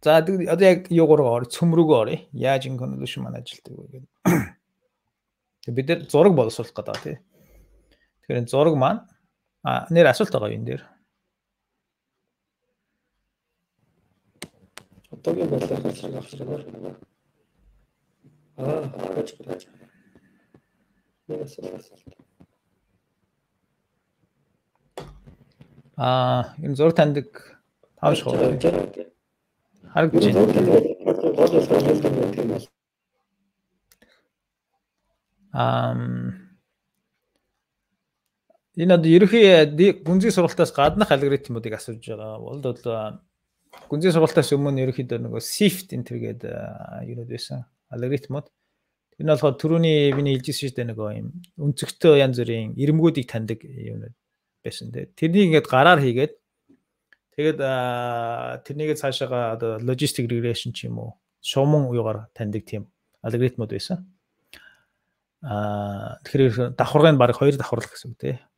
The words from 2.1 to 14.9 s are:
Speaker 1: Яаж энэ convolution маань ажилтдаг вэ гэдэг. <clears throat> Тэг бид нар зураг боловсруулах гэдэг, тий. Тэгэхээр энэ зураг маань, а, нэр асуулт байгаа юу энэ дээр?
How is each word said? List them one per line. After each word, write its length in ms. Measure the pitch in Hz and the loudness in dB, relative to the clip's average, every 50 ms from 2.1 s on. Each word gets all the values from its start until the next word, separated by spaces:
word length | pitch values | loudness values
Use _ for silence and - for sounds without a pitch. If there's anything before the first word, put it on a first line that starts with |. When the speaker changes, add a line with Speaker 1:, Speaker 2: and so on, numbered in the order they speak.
| 160 160 - _ - | -4 -8 -10 _ -12
Speaker 1:
Яаж 340 | 127 123 127 135 135 131 131 | -4 -2 0 0 -2 -2 -6
энэ 80 | 131 123 | -10 -8
convolution 460 | 123 131 - 131 135 127 - 135 131 | -8 -8 -8 -10 -10 -10 -10 -10 -10
маань 180 | 123 - 120 | -10 -10 -12
ажилтдаг 320 | 123 - - - _ - 127 - | -12 -16 -18 -20 _ -20 -20 -20
вэ 80 | - - | -20 -20
гэдэг. 200 | - 127 131 _ _ _ _ | -20 -20 -20 _ _ _ _
<clears throat> 1400 | 156 175 160 107 87 - _ _ _ _ _ _ _ _ _ _ _ _ _ _ _ _ _ _ _ _ _ - | 0 2 2 0 -4 -12 _ _ _ _ _ _ _ _ _ _ _ _ _ _ _ _ _ _ _ _ _ -12
Тэг 80 | - 120 | -8 -6
бид 140 | 123 135 139 | -4 -2 -2
нар 100 | 170 170 175 - | -2 -4 -4 0
зураг 240 | - 143 160 202 180 | 4 6 6 6 6
боловсруулах 400 | 143 120 110 113 - 117 - _ | 4 0 -2 -2 -8 -12 -12 _
гэдэг, 240 | - 104 - 107 - | -14 -12 -10 -10 -10
тий. 160 | - - 73 - _ _ _ _ _ _ _ - _ _ _ _ _ _ _ _ _ _ _ _ _ | -10 -12 -14 -14 _ _ _ _ _ _ _ -20 _ _ _ _ _ _ _ _ _ _ _ _ _
Тэгэхээр 160 | _ 135 123 | _ -4 -4
энэ 80 | 120 117 | -4 -2
зураг 260 | - 131 147 170 160 139 | 0 2 2 2 2 2
маань, 280 | 131 139 196 233 - _ _ _ _ _ _ _ _ _ _ _ _ | 0 0 0 -2 -8 _ _ _ _ _ _ _ _ _ _ _ _
а, 220 | - 127 123 - - 165 | -4 -4 -4 -4 -2 4
нэр 160 | 170 170 147 | 4 6 6
асуулт 240 | 127 - 220 190 - | 4 2 -2 -4 -2
байгаа 160 | 131 107 107 | -4 -4 -4
юу 80 | 110 107 | -8 -8
энэ 100 | 117 120 | -8 -8
дээр? 140 | 131 139 - _ _ _ _ _ _ _ _ _ _ _ _ _ _ _ _ _ _ _ _ _ _ _ _ _ _ _ _ _ _ _ _ _ _ _ _ _ _ _ _ _ _ _ _ _ _ _ _ _ _ _ _ _ _ _ _ _ _ _ _ _ _ _ _ _ _ _ _ _ _ _ - - _ _ _ _ _ - _ _ | -10 -10 -12 _ _ _ _ _ _ _ _ _ _ _ _ _ _ _ _ _ _ _ _ _ _ _ _ _ _ _ _ _ _ _ _ _ _ _ _ _ _ _ _ _ _ _ _ _ _ _ _ _ _ _ _ _ _ _ _ _ _ _ _ _ _ _ _ _ _ _ _ _ _ _ -20 -20 _ _ _ _ _ -20 _ _